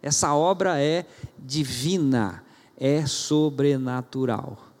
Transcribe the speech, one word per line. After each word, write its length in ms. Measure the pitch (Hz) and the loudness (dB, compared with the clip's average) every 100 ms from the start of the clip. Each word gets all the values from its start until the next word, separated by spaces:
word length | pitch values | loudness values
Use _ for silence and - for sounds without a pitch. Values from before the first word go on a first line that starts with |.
Essa 320 | 139 147 170 | -2 0 2
obra 480 | 147 165 190 185 156 | 4 2 2 2 2
é 240 | 143 165 175 - - - | 2 0 -4 -14 -18 -18
divina, 1040 | 139 139 139 104 139 190 143 131 104 85 - - - - | -8 -4 -4 -2 -2 2 2 2 0 -4 -16 -20 -20 -4
é 300 | 135 147 151 | 0 2 0
sobrenatural. 1500 | - - 151 151 135 143 135 131 127 123 135 131 110 - 110 - _ | -4 0 2 2 2 2 2 -2 -4 -6 -4 -2 -2 -6 -12 -20 _